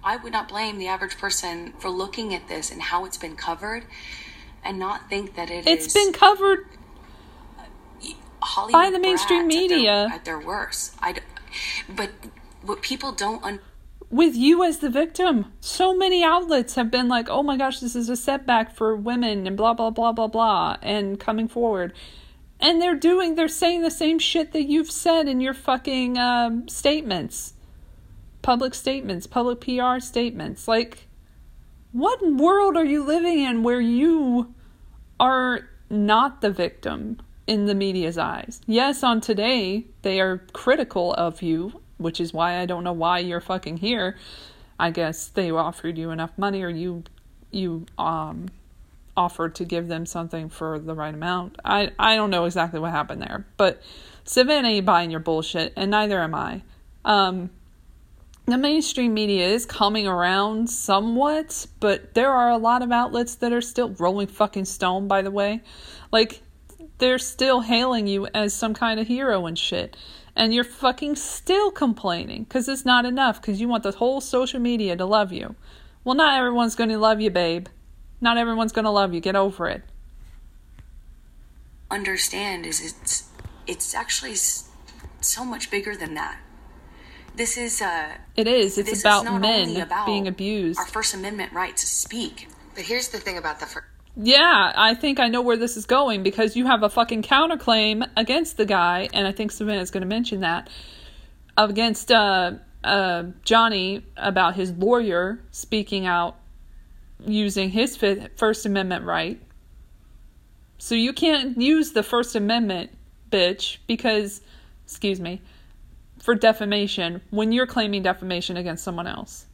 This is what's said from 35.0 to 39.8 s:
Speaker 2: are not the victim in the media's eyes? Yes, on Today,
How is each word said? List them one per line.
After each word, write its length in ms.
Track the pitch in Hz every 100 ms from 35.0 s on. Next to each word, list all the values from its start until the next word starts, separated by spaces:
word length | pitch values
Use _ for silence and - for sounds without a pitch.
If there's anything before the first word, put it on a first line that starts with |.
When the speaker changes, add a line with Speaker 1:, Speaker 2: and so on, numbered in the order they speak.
| - -
Speaker 2:
are 480 | 254 262 254 247 - - -
not 500 | 208 208 214 269 262
the 80 | 208
victim 680 | 185 175 - - - 214 233 - - -
in 200 | 214 202
the 100 | 196
media's 420 | 196 185 165 170
eyes? 440 | 160 - - - -
Yes, 380 | 226 269 269
on 160 | 254 226
Today, 640 | 220 208 220 254 185 202